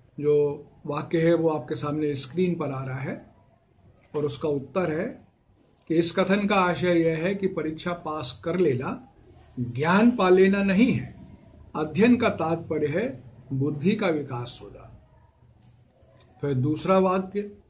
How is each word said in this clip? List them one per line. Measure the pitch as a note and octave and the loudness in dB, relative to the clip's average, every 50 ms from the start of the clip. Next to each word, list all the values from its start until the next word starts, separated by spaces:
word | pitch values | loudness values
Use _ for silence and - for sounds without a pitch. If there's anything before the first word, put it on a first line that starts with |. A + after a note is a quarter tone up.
| _ _ _ - | _ _ _ -4
जो | C#3+ D3 D3 D3 D3 C#3+ C#3+ - - - - - - | 0 2 4 4 4 2 -2 -4 -10 -18 -20 -18 -10
वाक्य | D3 C#3+ C#3+ C3 - - E3 | -8 -8 -6 -6 -2 0 2
है, | D#3+ E3 E3+ | 4 4 4
वो | E3 D#3+ E3 | 4 4 2
आपके | D#3 D3+ - - D3+ | 0 0 -4 -6 -6
सामने | C3+ C3+ D3 D3 D3+ D#3 D3 C#3+ | -6 -4 -4 -2 -2 -2 -2 -2
स्क्रीन | C3 - - - E3+ F#3 F3+ E3+ | -4 -8 -8 -2 0 0 0 0
पर | E3 D#3+ C3+ | -2 -4 -6
आ | C3+ C3 C3+ | -6 -6 -8
रहा | C3 C3 C3+ | -8 -8 -8
है | C3+ D#3+ B3 D4+ - - _ _ _ _ _ _ _ _ _ _ _ - _ _ _ _ - | -6 -8 -8 -10 -12 -20 _ _ _ _ _ _ _ _ _ _ _ -20 _ _ _ _ -6
और | D3+ C#3+ | -4 -4
उसका | C#3+ C3 - - D#3 | -4 -4 -4 -4 -2
उत्तर | C#3+ C#3 B2 - - F#3+ F3+ E3 D3+ | -2 -4 -4 -4 -4 -2 -2 -2 -2
है | D#3+ G3 B3+ - - - _ _ _ _ _ _ _ _ _ _ _ _ _ | -4 -4 -6 -8 -12 -20 _ _ _ _ _ _ _ _ _ _ _ _ _
कि | E3 | 0
इस | D#3+ E3 E3 - | 2 2 2 0
कथन | G3 F#3 F#3 F#3+ G#3 G3+ | 0 2 2 2 2 2
का | G3+ G#3+ | 2 2
आशय | G3 F#3 F3+ E3+ - F3 F3+ F3 E3+ | 2 2 2 0 0 2 2 4 4
यह | E3 E3 D#3+ | 4 2 0
है | D#3+ D#3+ F#3 G3+ | 0 -2 -2 -2
कि | G3+ G3 F#3 | -2 -2 -2
परीक्षा | - E3 D3+ D#3 D#3 D#3 - F3+ F3 F3 - | -2 -2 -6 -6 -8 -6 -6 -6 -6 -6 -6
पास | D#3 D3+ D#3 D3+ B2+ - - - | -8 -8 -6 -8 -8 -10 -8 -6
कर | E3+ E3+ | -4 0
लेना | F#3 F#3 D#3 C3 A#2+ C3 E3+ B3 - - - _ - - - - - - - - - | 2 2 2 2 0 -2 -6 -8 -10 -12 -20 _ -20 -20 -20 -20 -20 -20 -16 -8 -8
ज्ञान | A#2+ A2+ A2+ A#2+ D3 D#3+ F3+ G3+ A3+ A#3+ | -8 -6 -4 -2 0 2 4 6 6 6
पा | - - F#3+ F3+ | 4 4 4 6
लेना | F#3 F#3 F#3+ F#3+ G3 G3+ G3 | 6 6 6 6 4 2 2
नहीं | G3 F#3+ F#3 B3 C4+ E3 | 2 4 4 4 4 2
है। | - - - - - - - - - - - - - - - - | 0 -4 -8 -14 -18 -20 -20 -20 -20 -20 -20 -20 -20 -20 -12 -6
अध्ययन | D3+ D#3 D#3 D3+ D#3+ G#3+ B3 A#3+ | -6 -6 -4 2 4 6 6 6
का | A#3 A3+ G#3 | 4 4 0
तात्पर्य | - - D#3+ D#3+ E3 D#3+ - - D#3+ D3+ D3+ C#3+ | 0 0 -2 -2 -2 -4 -4 -6 -4 -2 -2 -2
है | D3 F3+ A3 C4+ C#4 - - - - - - - C#3 | -2 -2 -4 -4 -6 -10 -16 -20 -20 -20 -12 -8 -4
बुद्धि | C3+ C3 D3 D3 C#3+ C#3 F#3 A3 | -2 -2 -2 -2 0 0 0 0
का | G#3+ G#3+ F3+ | 2 0 -2
विकास | D#3+ D3+ C#3 B2 B2+ B2 A#2+ - - - G#2+ | -2 -2 -4 -6 -8 -10 -10 -10 -12 -14 -16
होना। | G2+ F#2 - - - - - - _ _ _ _ _ _ _ _ _ _ _ _ - _ _ _ _ _ _ _ _ _ _ _ _ _ _ - | -18 -20 -20 -20 -20 -20 -20 -20 _ _ _ _ _ _ _ _ _ _ _ _ -20 _ _ _ _ _ _ _ _ _ _ _ _ _ _ -6
फिर | C#3+ C#3 | -4 -2
दूसरा | B2 B2+ D3+ D#3 D3+ - F3+ F#3+ F#3+ | 0 0 0 -2 -2 0 2 4 4
वाक्य | F#3 F#3+ F#3 F#3+ F#3+ F#3+ - G3+ G#3 G#3 - - _ _ | 4 4 2 0 -2 -4 -6 -8 -8 -8 -12 -18 _ _